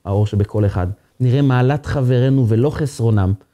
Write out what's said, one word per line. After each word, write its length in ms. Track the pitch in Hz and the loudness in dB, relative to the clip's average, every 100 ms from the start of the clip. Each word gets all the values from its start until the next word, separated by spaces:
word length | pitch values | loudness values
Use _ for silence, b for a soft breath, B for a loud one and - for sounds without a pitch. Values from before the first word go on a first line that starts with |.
| 98 | -4
האור 220 | 101 107 | -2 0
שבכל 380 | 101 101 107 101 | 0 -2 0 -2
אחד, 220 | 92 90 101 b - | -2 -4 -6 b -4
נראה 220 | 127 131 | 0 2
מעלת 440 | 143 127 127 147 - | 2 2 2 0 -4
חברינו 600 | 147 123 127 131 135 117 | -2 0 2 2 2 2
ולא 220 | 113 139 | 2 0
חסרונם, 640 | 117 143 - 117 110 95 98 _ | -2 -6 -2 0 2 0 -2 _